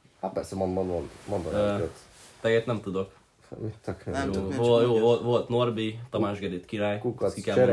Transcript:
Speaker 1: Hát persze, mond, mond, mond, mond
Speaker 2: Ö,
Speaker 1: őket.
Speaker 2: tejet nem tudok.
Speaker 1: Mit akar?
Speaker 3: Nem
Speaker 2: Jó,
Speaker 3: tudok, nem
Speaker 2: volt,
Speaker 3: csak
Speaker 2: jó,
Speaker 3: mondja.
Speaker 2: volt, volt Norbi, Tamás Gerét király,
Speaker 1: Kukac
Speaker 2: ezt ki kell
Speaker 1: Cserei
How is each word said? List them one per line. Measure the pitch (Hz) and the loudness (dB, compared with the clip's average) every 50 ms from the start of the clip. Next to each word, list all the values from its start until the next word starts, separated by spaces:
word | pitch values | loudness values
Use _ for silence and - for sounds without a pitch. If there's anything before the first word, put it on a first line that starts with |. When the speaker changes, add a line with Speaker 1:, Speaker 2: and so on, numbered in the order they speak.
| _ _ _ - | _ _ _ -8
Speaker 1:
Hát | - 98 95 | -8 -6 -4
persze, | 101 - - 95 | -6 -6 -6 -4
mond, | 95 95 92 92 | -4 -2 -2 0
mond, | 95 95 92 | -2 -2 -2
mond, | 90 85 73 - - - - - | -2 -4 -4 -6 -12 -16 -8 -6
mond | 101 95 82 76 87 | -4 -4 -4 -2 0
Speaker 2:
Ö, | 104 104 104 101 | 0 0 0 0
Speaker 1:
őket. | 98 85 76 - - - - - - - - - - | -2 -2 -4 -6 -10 -20 -20 -20 -20 -20 -20 -14 -4
Speaker 2:
tejet | - 113 113 113 113 | 0 2 2 2 2
nem | 127 117 101 | 0 -4 -4
tudok. | - 101 90 95 95 - - - _ _ _ _ _ - - - 117 | -4 -4 -4 -4 -4 -6 -8 -20 _ _ _ _ _ -18 -14 -10 -10
Speaker 1:
Mit | 110 - - - | -10 -10 -10 -10
akar? | - 92 - - - - | -10 -10 -8 -8 -6 -4
Speaker 3:
Nem | 135 139 | -2 -2
Speaker 2:
Jó, | - 98 | -2 -2
Speaker 3:
tudok, | 98 95 95 | -2 -2 -2
nem | - - | -2 2
Speaker 2:
volt, | 117 120 | 4 6
Speaker 3:
csak | 117 117 117 | 6 6 6
Speaker 2:
jó, | 123 | 6
Speaker 3:
mondja. | 117 113 110 | 4 4 6
Speaker 2:
volt, | 117 120 113 117 | 4 4 4 2
volt | 120 120 110 - - | 2 2 0 2 2
Norbi, | 120 120 123 120 110 110 110 110 110 117 120 - | 0 2 2 0 0 -2 -4 -4 -6 -8 -12 -6
Tamás | - 113 113 101 101 92 | -2 -2 0 0 -2 -4
Gerét | 95 95 90 90 - | -4 -6 -6 -6 -8
király, | - 110 107 101 104 104 107 | -8 -4 -2 -2 -2 -2 -2
Speaker 1:
Kukac | - 123 113 - 110 | -2 -4 -4 -2 -2
Speaker 2:
ezt | 95 - | -2 -2
ki | - | -2
kell | 98 - 101 | -4 0 4
Speaker 1:
Cserei | 127 127 123 | 4 6 6